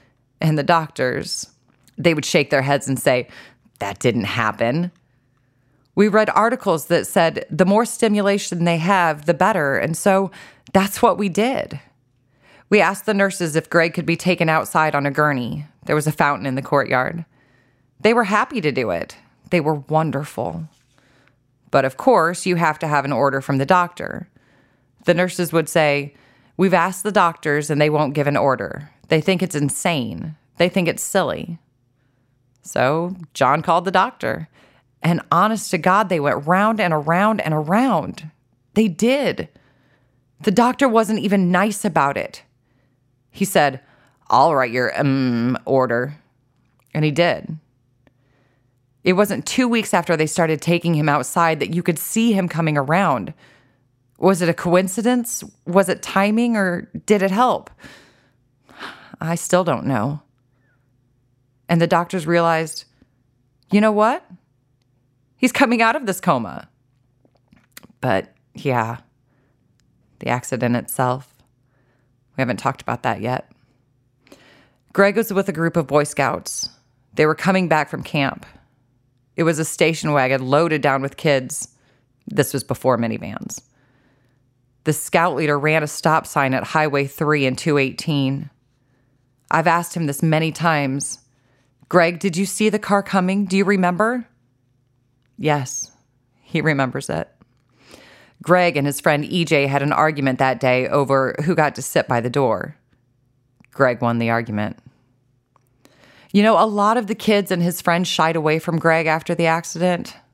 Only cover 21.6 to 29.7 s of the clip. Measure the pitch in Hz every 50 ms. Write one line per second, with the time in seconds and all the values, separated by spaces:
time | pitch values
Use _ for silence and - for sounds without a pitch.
21.6 | _ - - 139 131 135 - - - 269 240 185 160 170 180 - - 190 175 165
22.6 | 170 156 156 - - 151 151 143 135 143 143 - 143 139 131 135 - - 139 131
23.6 | 139 139 190 180 175 175 - - - - - - 175 _ _ _ _ _ _ _
24.6 | _ _ _ _ _ _ _ _ - - 170 170 185 180 - - 175 160 165 165
25.6 | 156 - - 170 156 147 143 143 139 143 _ _ _ _ _ _ _ _ - -
26.6 | 185 190 180 170 165 190 185 - - 214 185 208 180 165 165 - - 156 143 147
27.6 | 147 151 151 143 151 151 151 151 151 135 143 151 139 147 147 117 117 139 127 120
28.6 | 101 - - - 151 - _ _ _ - 160 156 - 190 190 175 190 - - 147
29.6 | 147 139